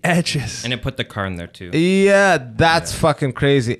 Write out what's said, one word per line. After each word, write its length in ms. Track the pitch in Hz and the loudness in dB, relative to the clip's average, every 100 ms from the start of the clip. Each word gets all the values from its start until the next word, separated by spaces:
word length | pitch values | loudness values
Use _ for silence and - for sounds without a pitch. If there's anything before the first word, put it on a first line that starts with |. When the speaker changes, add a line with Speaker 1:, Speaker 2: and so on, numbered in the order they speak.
Speaker 1:
edges. 600 | 180 170 165 147 113 - | -2 0 0 -4 -6 -8
Speaker 2:
And 80 | 123 | -6
it 100 | 123 | -6
put 140 | 135 - | -6 -8
the 80 | |
car 200 | 117 - 95 | -8 -6 -6
in 100 | 87 | -6
there 100 | 85 | -12
too. 240 | - 90 | -14 -6
Speaker 3:
Yeah, 680 | 147 175 190 196 196 196 160 123 113 | 0 2 4 4 4 4 0 -2 0
that's 360 | 160 165 165 | 2 2 -2
Speaker 2:
Yeah. 60 | - | -2
Speaker 3:
fucking 340 | 127 123 135 | 0 0 -2
crazy. 440 | - 139 139 117 - | 0 2 2 0 -4